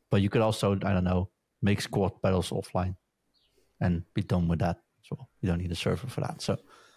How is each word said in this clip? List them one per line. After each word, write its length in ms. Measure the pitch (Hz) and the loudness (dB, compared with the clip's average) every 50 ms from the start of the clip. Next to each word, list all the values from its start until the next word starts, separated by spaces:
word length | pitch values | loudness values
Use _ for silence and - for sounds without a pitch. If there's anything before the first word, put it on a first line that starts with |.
| _ _ | _ _
But 120 | - 101 98 | 2 2 2
you 60 | 98 | 4
could 120 | - 120 | 4 4
also, 320 | 110 110 - - - 101 101 | 4 2 2 2 2 0 2
I 180 | 95 - 98 95 | 2 0 0 0
don't 100 | 92 90 | 2 2
know, 260 | 92 90 90 92 - _ _ _ _ _ _ | 2 2 0 0 -2 _ _ _ _ _ _
make 200 | - 101 101 - | 0 0 0 0
squad 380 | - - - 104 95 92 - - | -2 -4 -2 0 0 0 -2 -2
battles 280 | - 95 95 90 85 - | 0 0 2 2 0 -2
offline 460 | - - 98 - - 92 90 92 92 - _ _ _ _ _ _ _ _ _ _ _ _ _ _ _ _ | -4 -6 -6 -4 -2 -2 -2 -2 -4 -8 _ _ _ _ _ _ _ _ _ _ _ _ _ _ _ _
and 240 | - - 85 85 87 - _ | 0 0 0 0 -4 -6 _
be 100 | - 98 | -6 -2
done 240 | - - 90 87 | 0 0 2 2
with 120 | 85 85 76 | 2 2 2
that 180 | - - - | 0 -2 -2
as 340 | - _ _ _ _ _ - | -4 _ _ _ _ _ -12
well. 180 | - - 127 - _ _ | -12 -12 -12 -20 _ _
You 80 | - 92 | -2 -2
don't 100 | 87 85 | -2 -2
need 120 | 90 85 | -2 -4
a 40 | 87 | -6
server 320 | - - 98 90 90 - | -4 -2 -2 -2 -2 -4
for 140 | 131 - - | -8 -6 -6
that. 200 | - - - - | -6 -6 -6 -6
So 160 | - - 101 - - - - - - - _ | -4 -4 -4 -4 -6 -16 -20 -20 -20 -20 _